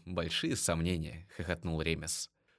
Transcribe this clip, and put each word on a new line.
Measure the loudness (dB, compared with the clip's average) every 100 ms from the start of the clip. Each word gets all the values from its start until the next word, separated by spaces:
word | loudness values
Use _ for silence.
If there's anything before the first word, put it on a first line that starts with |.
большие | -2 0 0 0 0
сомнения», | 2 2 4 2 2 -2 -8 -10 -6
хохотнул | -2 -2 0 0
Ремес. | 2 0 -2 -4 -6 _ _